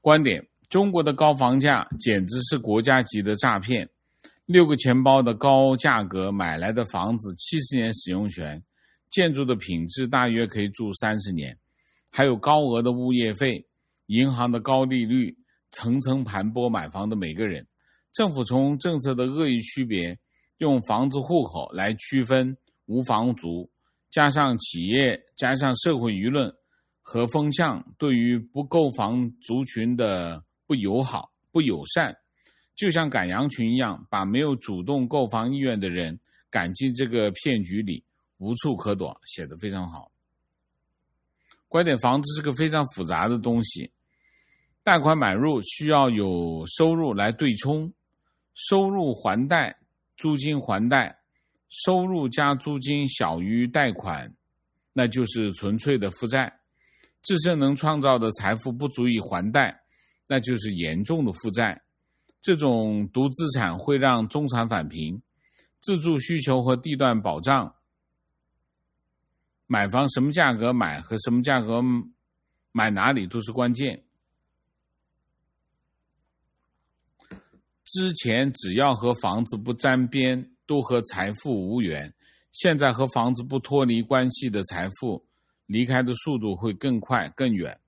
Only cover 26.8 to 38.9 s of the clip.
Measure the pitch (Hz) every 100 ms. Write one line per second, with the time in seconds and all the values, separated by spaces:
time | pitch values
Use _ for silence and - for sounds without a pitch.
26.8 | _ _ - 117 120 151 151 143 165 98
27.8 | - - 147 123 120 120 113 139 139 170
28.8 | 151 120 104 120 123 120 - 123 131 117
29.8 | 113 120 113 92 85 82 - _ _ 143
30.8 | 98 110 131 98 - _ _ 165 143 85
31.8 | 69 - 143 - _ _ _ _ _ -
32.8 | 202 165 156 123 90 95 143 - 113 127
33.8 | 120 95 - 101 95 117 151 131 - 92
34.8 | 90 143 123 147 117 113 117 139 135 110
35.8 | 95 87 82 82 _ _ _ 110 87 92
36.8 | 139 123 131 117 104 95 151 120 87 98
37.8 | 107 82 _ _ _ _ 98 117 151 117
38.8 | 110